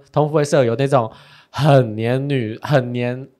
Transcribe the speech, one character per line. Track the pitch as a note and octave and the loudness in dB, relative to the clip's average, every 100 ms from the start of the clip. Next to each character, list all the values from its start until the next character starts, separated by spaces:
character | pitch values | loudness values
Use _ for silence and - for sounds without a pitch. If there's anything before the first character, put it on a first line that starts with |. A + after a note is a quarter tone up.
| - | -6
同 | C#3+ D3+ | -2 0
腐 | |
会 | D#3 | 0
舍 | D3 D#3 | 0 2
友 | A#2 A#2 | 0 0
那 | C#3 | 0
种 | C#3 A2 - - - _ | 0 0 -8 -20 -20 _
很 | - D3 C3+ A2 G#2+ | -2 4 4 4 -2
黏 | A2+ C3 C#3+ | -2 -2 -2
女、 | C#3 G#2+ A#2 | -4 -4 -8
很 | - D3 A#2+ | 0 0 0
黏 | B2 B2 B2+ C3+ | -4 -6 -6 -14